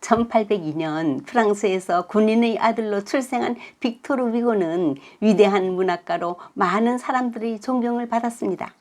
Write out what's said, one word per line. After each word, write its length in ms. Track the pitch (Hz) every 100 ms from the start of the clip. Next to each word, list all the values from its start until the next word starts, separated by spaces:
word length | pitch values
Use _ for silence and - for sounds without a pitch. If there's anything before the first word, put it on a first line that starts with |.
천팔백이 720 | - 233 233 233 208 208 156 151
년 460 | 160 156 160 135
프랑스에서 840 | - 247 214 208 208 190 185 175 180
군인의 520 | 208 214 226 233 226
아들로 440 | 226 226 220 202
출생한 540 | 202 294 254 247 240 240 - -
빅토르 540 | 254 233 - 269 247
위고는 600 | 233 240 220 170 170 170 139 - -
위대한 520 | 214 185 202 196 185
문학가로 640 | 185 185 175 - 170 175 175 -
많은 440 | - 185 190 226 247
사람들의 640 | - 254 247 233 226 226
존경을 460 | 214 254 240 240 240
받았습니다. 680 | 233 233 233 220 175 - -